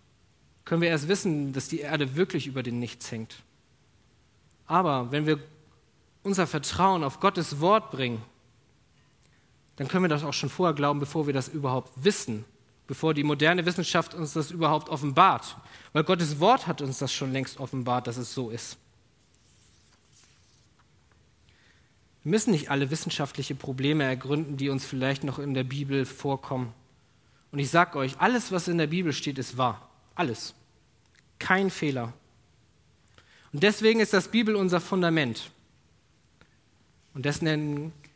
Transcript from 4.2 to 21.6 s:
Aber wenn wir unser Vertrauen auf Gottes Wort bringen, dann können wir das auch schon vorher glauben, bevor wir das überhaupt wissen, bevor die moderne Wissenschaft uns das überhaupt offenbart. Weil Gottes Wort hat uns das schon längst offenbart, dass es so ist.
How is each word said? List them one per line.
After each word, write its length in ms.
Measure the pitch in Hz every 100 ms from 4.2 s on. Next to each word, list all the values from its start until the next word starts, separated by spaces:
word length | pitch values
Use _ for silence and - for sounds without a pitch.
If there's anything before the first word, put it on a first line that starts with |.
| _ _ _ _ -
Aber 420 | 170 175 135 120
wenn 160 | 143 151
wir 140 | 147 - - _ _ _ _ _ _
unser 240 | 196 190 160
Vertrauen 560 | 156 - - 190 180
auf 160 | 139 -
Gottes 420 | 196 185 151 143
Wort 300 | 170 214 214
bringen, 320 | 131 123 113 110 _ _ _ _ _ _ _ _ _ _ _ _ _ _ -
dann 120 | 139
können 160 | 185
wir 40 | 180
das 140 | 147
auch 100 | 151
schon 160 | - 139
vorher 260 | - 180
glauben, 260 | 147 147 147
bevor 260 | 143 165 147
wir 80 |
das 140 | 135 -
überhaupt 420 | 156 139 127 - 131
wissen, 400 | 170 208 - 107 110 _ _ _ -
bevor 280 | 135 160
die 100 | 147
moderne 400 | 147 143 151 180 170
Wissenschaft 480 | 180 165 175 -
uns 180 | 180 151
das 180 | 160 143
überhaupt 380 | 175 156 151 -
offenbart. 680 | 151 143 135 190 123 - - - - -
Weil 120 | 151
Gottes 360 | 160 185 156 147
Wort 260 | 190 254 170
hat 160 | 147
uns 160 | 139 131
das 140 | 131
schon 200 | - 135
längst 260 | 131 131 -
offenbart, 480 | 131 131 123 123 120
dass 100 | 120
es 180 | 120
so 160 | 139 117
ist. 260 | 117 - - _ _ _ _ _ _ _ _ _ _ _ _ _ - - _ _ _ _ _ _ _ _ _ _ _ _ _